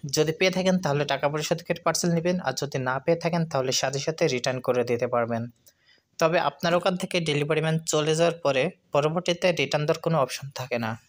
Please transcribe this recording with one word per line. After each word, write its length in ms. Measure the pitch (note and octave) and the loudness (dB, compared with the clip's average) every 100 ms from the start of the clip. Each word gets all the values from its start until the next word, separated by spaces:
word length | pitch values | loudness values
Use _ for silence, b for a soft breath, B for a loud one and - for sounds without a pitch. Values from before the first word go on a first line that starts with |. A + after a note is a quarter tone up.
যদি 280 | D3 C#3 D3+ D#3 | -4 0 0 2
পেয়ে 140 | F#3 F#3 | 2 2
থাকেন, 200 | F#3 F#3 | 2 2
তাহলে 180 | D#3 C#3+ C#3+ | 2 0 0
টাকা 140 | C#3 C#3+ | 0 0
পরিশোধ 300 | D3+ D3 D#3+ - | -2 -2 -4 -2
করে 140 | E3+ - | -2 0
পার্সেল 240 | D#3+ F3+ E3 | 0 0 0
নেবেন, 200 | E3+ F3+ C3+ | 0 -2 -2
আর 80 | C3 | -4
যদি 180 | C#3 C#3+ B2+ | -4 -4 -2
না 60 | C3 | -2
পেয়ে 140 | - E3 | 0 0
থাকেন, 200 | E3+ E3+ D#3+ | 2 0 0
তাহলে 220 | C#3 C3 B2+ | 0 0 0
সাথে 200 | C3+ C#3 C#3+ | -2 -2 -4
সাথে 160 | D#3+ D#3+ | 0 0
রিটার্ন 240 | B2+ B2+ B2+ | 2 -2 -2
করে 220 | B2+ B2 A#2+ | 0 0 2
দিতে 180 | A#2 B2 | 0 0
পারবেন। 300 | B2 A#2 A#2 A#2+ _ - b b b b _ | 0 0 -2 -6 _ -20 b b b b _
তবে 200 | D#3+ E3+ D3 | 2 2 0
আপনার 220 | - F3 F3 | -2 0 2
ওখান 160 | F#3+ F#3 | 2 -2
থেকে 200 | F#3+ F3+ D#3+ | -2 -2 0
ডেলিভারি 340 | C#3+ D3 D#3 | -2 0 0
ম্যান 120 | D#3+ D#3+ D#3+ | 2 -2 0
চলে 200 | D3+ D3+ D#3+ | 0 2 2
যাওয়ার 180 | E3+ E3 | 2 2
পরে 180 | - C3 D3 - _ | 0 0 0 -4 _
পরবর্তীতে 560 | D3 D3 E3 F3 F3 F#3 E3+ | 0 2 0 -2 0 0 2
রিটার্ন 240 | C#3+ D3+ D3+ | 0 0 0
দেওয়ার 140 | D#3+ | 0
কোনো 120 | - D#3+ | 0 0
অপশন 220 | B2+ - C#3 - | 0 -4 -12 -12
থাকে 180 | B2+ A#2+ | -6 -4
না 120 | A2+ A2+ | -4 -6